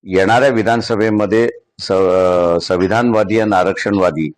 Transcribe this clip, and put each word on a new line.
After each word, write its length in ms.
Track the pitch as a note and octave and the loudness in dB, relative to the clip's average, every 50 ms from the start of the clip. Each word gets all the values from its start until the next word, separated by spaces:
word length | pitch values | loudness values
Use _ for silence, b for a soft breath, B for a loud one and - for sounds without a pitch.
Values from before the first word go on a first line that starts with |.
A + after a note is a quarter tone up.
येणाऱ्या 460 | _ G2 F#2 F#2 F#2+ F#2 - B2 C3 C#3 | _ 0 0 0 2 4 2 2 2 2
विधानसभेमध्ये 1000 | A2+ A2 G#2 G2+ A#2 A#2 G#2+ - A#2 G2+ G#2+ A2 G#2+ G#2+ G#2+ G2 G#2+ A2+ A#2 A#2 - - _ _ _ - | 2 0 0 0 0 -2 -2 -4 -2 -2 0 0 0 0 0 0 2 0 0 0 -4 -8 _ _ _ -18
स-, 120 | - - | -6 -2
अ, 680 | G2 F#2+ F#2+ F#2 F2+ F#2 F#2 F2+ F2+ F2+ F2 F2 F2 E2+ | 0 0 2 2 2 2 2 2 2 2 0 0 0 -2
संविधानवादी 800 | E2+ - F#2 F2 F#2 F#2 G#2+ A2+ A#2+ B2 A2+ G#2+ G#2+ F#2+ G#2+ A2+ | -2 -2 -2 -2 0 0 0 0 0 0 0 0 0 0 0 -2
आणि 160 | A2 G#2+ G2+ | 0 0 0
आरक्षणवादी 760 | F#2 F2+ F#2+ F#2+ - - A2+ G#2 G2 F#2 F2 D#2 D#2 D#2 D2 - | 0 0 0 -2 -4 -4 -2 0 0 0 0 0 -2 -6 -8 -8